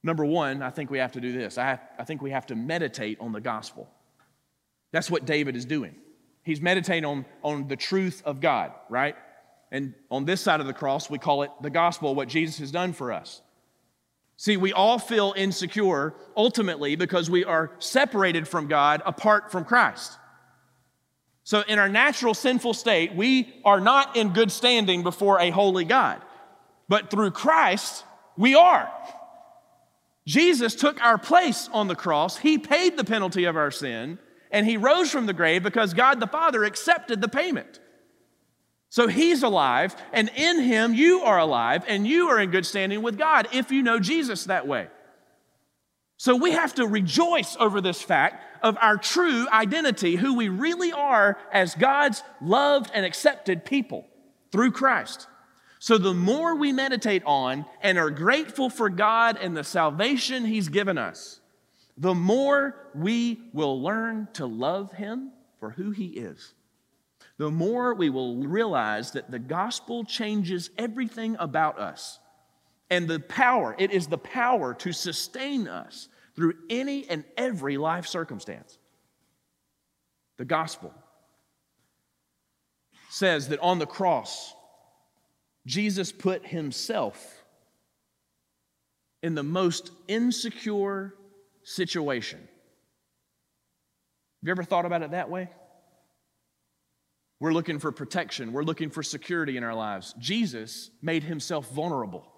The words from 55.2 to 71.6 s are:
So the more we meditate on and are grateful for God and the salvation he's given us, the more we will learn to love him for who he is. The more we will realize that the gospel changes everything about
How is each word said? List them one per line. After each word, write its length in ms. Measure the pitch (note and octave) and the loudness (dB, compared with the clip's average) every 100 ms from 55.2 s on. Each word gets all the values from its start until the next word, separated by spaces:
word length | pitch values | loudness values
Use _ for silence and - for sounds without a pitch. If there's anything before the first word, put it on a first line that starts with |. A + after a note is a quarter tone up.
| - - _ _ _ _ | -16 -20 _ _ _ _
So 180 | - A3+ | 2 4
the 160 | F#3+ | 4
more 400 | F3+ F3+ C#4 E4 | 2 2 2 0
we 180 | D#4+ D4 | 0 0
meditate 520 | C4 C4+ B3 A3 F#3+ D3 | 0 0 -2 0 0 2
on 400 | C#3+ B2+ C3+ D3 - | 0 0 -4 -8 -2
and 160 | G3 F#3 | 2 2
are 120 | D#3 | 2
grateful 600 | D3 F3 C#4 D#4 - C4 | 0 2 2 -2 -4 -4
for 180 | - G#3+ | 0 -2
God 480 | F3+ G#3+ A3+ A#3 A3 | 2 2 4 2 0
and 160 | F#3+ | -4
the 100 | D#3+ | -6
salvation 840 | D3+ F3+ D#3+ D3 A3+ C4+ - B3+ A3+ | -4 0 0 2 0 0 -2 -4 -2
he's 220 | A3 E3+ | -2 0
given 280 | E3 G3 E3 | 0 0 -2
us, 440 | G2+ - - - _ _ _ _ _ - | -4 -10 -20 -20 _ _ _ _ _ -4
the 160 | F3 | 0
more 600 | F3+ F3+ A#3+ C#4 C#4+ C#4 - - | 2 2 2 2 2 0 -6 -16
we 460 | C#3+ F3+ A#3 A#3 A3+ - | -6 -2 0 -2 -4 -10
will 300 | C#3+ D3 C3+ | -4 -2 -2
learn 460 | D3 A3 A3+ A3 G#3 | -4 -4 -4 -8 -10
to 120 | - C3 | -10 -8
love 460 | A2+ C3 F#3 G3+ | -4 -4 -4 -8
him 400 | F3+ G#3 A#3+ C4+ - _ _ | -12 -10 -10 -12 -18 _ _
for 100 | - | -14
who 200 | C3+ G3 | -10 -8
he 160 | G#3 F#3 | -8 -8
is. 480 | - A2 C#2 - _ _ _ _ _ _ _ _ _ | -10 -14 -16 -20 _ _ _ _ _ _ _ _ _
The 140 | D3+ | -6
more 420 | D#3+ F3 A#3+ B3 | -2 -2 0 -2
we 160 | G#3+ E3 | 0 0
will 280 | C3 B2+ A#2+ C#3 | 0 -4 -4 -4
realize 640 | F#3+ A3+ D3 G#2+ G#2+ B2 | -2 0 0 0 -4 -6
that 200 | C#3+ - | -10 -10
the 100 | B2+ | -12
gospel 640 | B2+ D#3+ G#3+ - - A#3+ | -6 -4 -4 -6 -8 -8
changes 640 | A3 - G#3+ G#3+ F3 F3+ E3+ - | -8 -6 -4 -2 -2 -4 -8 -8
everything 580 | A#3 A3+ A#3 A3+ A3+ A3+ | -8 -6 -8 -6 -8 -6
about 400 | E3 D3 | -4 -2